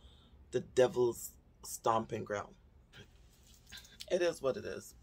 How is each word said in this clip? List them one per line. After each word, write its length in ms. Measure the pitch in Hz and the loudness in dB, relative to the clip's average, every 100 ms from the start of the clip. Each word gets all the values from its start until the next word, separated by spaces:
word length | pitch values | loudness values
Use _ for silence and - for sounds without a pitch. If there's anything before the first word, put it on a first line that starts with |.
| - - - - - | -20 -20 -20 -20 -4
the 80 | 127 | -4
devil's 720 | - - 123 123 123 117 - - - - | 0 4 4 6 2 2 -12 -16 -20 -18
stomping 600 | - - 120 113 110 110 | -12 -2 2 2 0 -6
ground. 300 | 101 101 - - - - - - - - - - - - - - - - - | -4 -6 -6 -16 -20 -20 -20 -20 -20 -20 -20 -20 -20 -20 -20 -20 -20 -18 -2
It 100 | 175 | 2
is 180 | 175 160 | 2 0
what 180 | 135 196 | -2 -2
it 80 | - | -6
is. 280 | - - - | -8 -12 -8